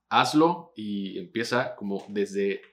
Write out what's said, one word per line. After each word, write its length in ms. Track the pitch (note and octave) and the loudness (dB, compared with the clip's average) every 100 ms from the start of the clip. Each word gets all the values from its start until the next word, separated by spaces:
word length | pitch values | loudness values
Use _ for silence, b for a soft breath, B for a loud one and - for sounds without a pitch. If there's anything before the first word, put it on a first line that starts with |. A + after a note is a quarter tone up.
| - | 0
hazlo 600 | A#2 C3 D3+ E3 E3+ - - | 2 4 6 4 2 -8 -12
y 420 | G#2+ G2+ F#2+ F#2 | -6 -6 -6 -8
empieza 580 | F2 A2 A#2 B2 C3+ - | -6 -4 0 0 -2 -6
como 280 | G2+ G2 - | -6 -6 -6
desde 520 | G#2 G2 G2 G2 G2 - | -4 -2 0 -2 -2 -8